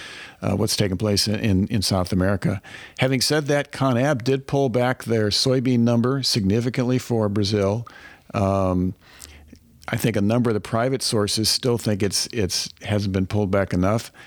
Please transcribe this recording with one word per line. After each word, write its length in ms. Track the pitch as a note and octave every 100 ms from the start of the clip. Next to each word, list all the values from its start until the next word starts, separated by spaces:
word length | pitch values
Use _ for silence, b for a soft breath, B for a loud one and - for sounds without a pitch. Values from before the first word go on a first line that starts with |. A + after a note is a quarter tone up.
| B B B B
uh, 140 | G2+ F#2+
what's 180 | G#2+
taking 220 | - G#2 F#2
place 320 | G#2+ G2+ G#2
in, 100 | G#2+
in, 280 | A2 F#2 G2+
in 140 | A#2
South 300 | - F#2+ F2+
America. 480 | F#2+ F#2 G2+ - G2+ B B B -
Having 220 | C3 C3
said 260 | - D3+ C#3+
that, 240 | C#3+ C#3
conab 540 | - C3+ A#2+ C#3 C#3
did 240 | B2 C3+ -
pull 220 | C#3+ C3+
back 340 | A#2 B2 C3
their 240 | A2+ A2+ G#2
soybean 520 | - C3+ C3 B2 A#2+
number 400 | A#2 A#2+ B2 C#3
significantly 760 | B2+ B2 F#2+ A2 A#2+ A#2+ B2 B2+
for 300 | - A#2 G#2+
Brazil. 580 | G#2 G2+ G#2+ G2 A2 A2+ B B B B
Um, 600 | - G2 G2 F#2+ F#2 F#2 - B B B B B - _ - -
I 100 | A#2+
think 200 | A#2+ G#2
a 40 |
number 300 | G2+ A#2+ A#2
of 40 |
the 60 | G#2
private 420 | - A2+ B2+ C3
sources 460 | - A2+ G#2 - G#2+
still 300 | - C3 A#2
think 240 | A2+ G2+
it's, 240 | G2+ - -
it's 380 | A#2+ F#2 - - -
hasn't 300 | G2 G#2 G2+
been 140 | F#2+ F#2
pulled 260 | G#2 G2+
back 200 | G2 F#2+
enough. 380 | F2+ F#2 A2+ - B